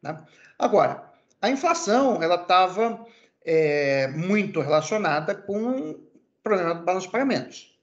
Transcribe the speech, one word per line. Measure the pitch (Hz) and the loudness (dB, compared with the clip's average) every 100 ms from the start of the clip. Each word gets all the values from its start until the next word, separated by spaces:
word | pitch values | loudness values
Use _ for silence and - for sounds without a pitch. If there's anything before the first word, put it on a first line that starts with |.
né? | 151 160 - _ - _ | -10 -12 -14 _ -20 _
Agora, | 240 202 135 - - _ _ _ | 2 4 2 0 -14 _ _ _
a | 208 | -2
inflação, | 269 349 339 - 233 269 190 | 0 0 0 2 2 2 2
ela | 165 175 | 0 0
tava, | - 185 185 180 226 214 - - _ _ | 4 4 4 2 -2 -2 -14 -20 _ _
é, | - 160 156 147 143 139 135 | -2 2 2 2 2 0 0
muito | 151 175 208 185 160 | -4 -2 0 0 -2
relacionada | 143 156 156 214 180 151 160 | 0 0 0 -2 0 0 -2
com | 202 - 202 233 262 156 151 - _ _ _ 220 | -6 -6 -4 -2 -4 -6 -12 -18 _ _ _ -2
problema | 196 170 | 0 0
do | 170 | -2
balanço | 175 185 185 | -2 -2 -2
de | |
pagamentos | 226 269 175 120 - - _ | -2 0 -2 -4 -16 -20 _